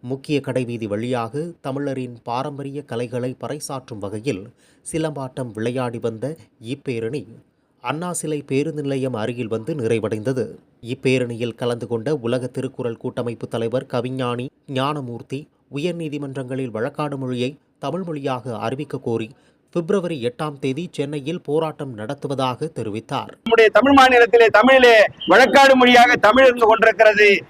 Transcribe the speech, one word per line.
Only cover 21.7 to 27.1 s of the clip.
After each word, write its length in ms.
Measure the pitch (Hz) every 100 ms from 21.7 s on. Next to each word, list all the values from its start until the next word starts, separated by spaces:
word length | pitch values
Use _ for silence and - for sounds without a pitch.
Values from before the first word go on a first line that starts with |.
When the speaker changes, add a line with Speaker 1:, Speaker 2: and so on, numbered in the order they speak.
| 147 143 110
Speaker 1:
நடத்துவதாக 680 | 107 139 139 135 131 123 156 -
தெரிவித்தார். 560 | 107 104 - 135 107 -
Speaker 2:
நம்முடைய 240 | - 226 220 208
தமிழ் 200 | 262 277
மாநிலத்திலே 500 | 262 247 240 240 226 208
தமிழிலே 360 | 247 262 247 226 180 - -
வழக்காடு 420 | 190 262 277 277 262
மொழியாக 380 | 247 247 240 240 208
தமிழ் 220 | 240 262
இருந்து 200 | 240 226
கொண்டிருக்கிறது. 600 | 220 220 208 220